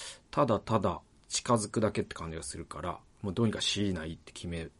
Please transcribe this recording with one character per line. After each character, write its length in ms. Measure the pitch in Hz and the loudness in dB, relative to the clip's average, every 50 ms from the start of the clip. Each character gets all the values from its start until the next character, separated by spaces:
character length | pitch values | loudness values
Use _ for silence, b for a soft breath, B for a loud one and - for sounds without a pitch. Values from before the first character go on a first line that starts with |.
| B B B B B - | B B B B B -4
た 120 | - - 147 | 2 2 4
だ 140 | 120 107 101 | 4 4 2
た 220 | - - 117 104 | 2 2 2 4
だ 200 | 95 95 82 78 - _ - - - - | 4 2 0 -2 -8 _ -20 -20 -12 -6
近 260 | - - - - 120 | -6 -4 2 4 4
づ 160 | 110 104 104 | 4 4 2
く 100 | - 113 | 2 2
だ 120 | 107 101 | 2 2
け 100 | - 110 | 2 0
っ 20 | - | -2
て 120 | - - | -2 -6
感 160 | - 85 82 | -8 -8 -6
じ 40 | 80 | -6
が 60 | 80 | -6
す 160 | 78 - - 82 | -8 -8 -8 -10
る 60 | 78 | -10
か 180 | - - 73 | -10 -10 -6
ら、 160 | 80 87 - - - _ _ - | -6 -6 -6 -6 -10 _ _ -8
も 80 | - 101 | -6 -4
う 20 | |
ど 120 | 87 117 117 | 0 2 2
う 20 | |
に 60 | 110 | 2
か 80 | - - | 2 2
し 320 | - - - 101 104 98 | 0 0 0 2 2 0
な 120 | 92 80 80 | 0 -2 -4
い 80 | 82 82 | -6 -8
っ 20 | - | -10
て 140 | - - | -14 -16
決 160 | - - - 87 | -14 -10 -8 -6
め 180 | 85 82 80 80 _ | -6 -6 -6 -8 _